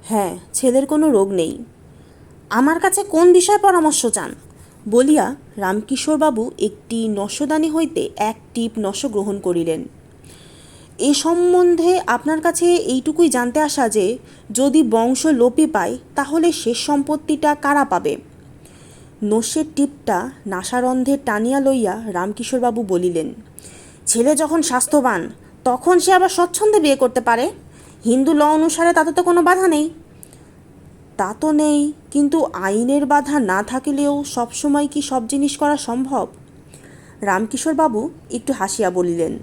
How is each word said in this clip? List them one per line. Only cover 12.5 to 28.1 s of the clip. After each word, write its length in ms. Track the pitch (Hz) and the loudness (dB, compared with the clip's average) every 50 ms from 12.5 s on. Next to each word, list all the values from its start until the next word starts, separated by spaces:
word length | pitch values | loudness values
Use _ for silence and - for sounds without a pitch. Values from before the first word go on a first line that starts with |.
| 330 - 349 349 349 | 0 2 2 2 2
এইটুকুই 540 | 349 - - 254 262 247 311 302 339 349 302 | 2 0 -2 -4 -2 -2 -4 2 2 2 2
জানতে 300 | 254 247 240 247 233 302 | 2 0 -2 -2 0 0
আসা 300 | 302 294 - 294 254 220 | 0 0 0 0 0 0
যে 280 | 214 220 190 190 240 262 - - - - - - | 0 0 0 0 -2 -6 -12 -20 -20 -20 -16 -6
যদি 320 | 208 233 269 285 254 311 302 | 0 2 2 4 4 4 4
বংশ 420 | 226 220 226 226 247 262 - - | 4 2 2 2 2 0 0 2
লোপে 420 | 320 294 233 240 247 247 - 311 | 2 4 4 4 2 4 2 0
পায় 300 | 302 311 202 170 - 240 247 - - - | 2 0 -2 -2 -2 -6 -8 -12 -8 -6
তাহলে 360 | - 277 269 294 330 311 349 | -6 -4 -2 0 0 2 0
শেষ 260 | - - - 226 240 | 0 0 -4 -4 -4
সম্পত্তিটা 760 | - - - 294 285 277 294 302 302 - - 302 294 - 302 294 | -4 -2 0 0 0 0 -2 -4 -4 -2 -4 -4 0 0 -2 0
কারা 300 | 294 - 277 285 294 269 | 0 0 0 0 0 0
পাবে?" 320 | 277 185 175 - - - - - - - - - - - - - - - - - - - - - - - - 214 | 0 -2 -2 -2 -4 -6 -6 -12 -20 -20 -20 -20 -20 -20 -20 -20 -20 -20 -20 -20 -20 -20 -20 -20 -20 -12 -8 -4
নশের 420 | 202 214 226 226 - - 311 302 311 - | 0 0 0 -2 -2 -4 -4 -4 -4 -2
টিপটা 560 | - 285 277 - - - - 202 175 220 262 262 - - | -2 -2 -2 -4 -8 -6 -4 -4 -4 -4 -8 -12 -14 -12
নাসারন্ধে 720 | 202 190 180 185 - 247 247 247 254 247 262 254 269 277 277 - | -10 -10 -8 -8 -4 -4 -2 -2 0 -2 -2 0 0 -2 -2 -2
টানিয়া 340 | 247 208 208 220 240 269 277 | -4 -2 -2 -2 0 0 0
লইয়া 440 | 269 269 269 254 220 185 190 220 226 | 0 0 0 0 -2 -2 -4 -6 -8
রামকিশোরবাবু 760 | 220 185 175 180 202 208 - 233 - 262 254 240 240 220 233 226 | -6 -6 -4 -4 -4 -6 -8 -8 -4 -4 0 0 -2 -2 -2 -4
বলিলেন, 500 | 190 190 175 180 180 170 160 156 - - - - - - - - - - - - - - - - | -2 -2 0 0 0 -2 -2 -6 -6 -10 -14 -20 -20 -20 -20 -20 -20 -20 -20 -20 -20 -20 -12 -6
"ছেলে 300 | - - 226 240 277 302 | -4 -2 0 2 2 2
যখন 260 | 262 311 294 320 330 | 0 0 0 0 -2
স্বাস্থ্যবান 680 | 294 - 254 254 247 - - 294 247 247 214 175 160 160 - - - - - - - | 0 0 -2 -2 0 2 2 2 2 2 -2 -2 -6 -8 -12 -18 -20 -20 -20 -4 -2
তখন 360 | 254 247 254 - 339 370 349 | -2 -2 0 2 2 2 4
সে 140 | 349 370 381 | 4 4 4
আবার 160 | 370 370 359 | 4 4 2
স্বচ্ছন্দে 500 | - - 349 349 359 - 415 427 415 403 | 2 0 -2 -2 0 0 0 2 4 4
বিয়ে 160 | 311 294 269 | 4 2 2
করতে 260 | 269 262 247 247 247 | 2 2 0 0 -2
পারে। 300 | 240 240 233 226 262 381 - - - - - - - - - - - | 0 0 0 0 -2 -4 -6 -10 -20 -20 -20 -20 -20 -20 -20 -6 -2
হিন্দু 280 | 233 | 0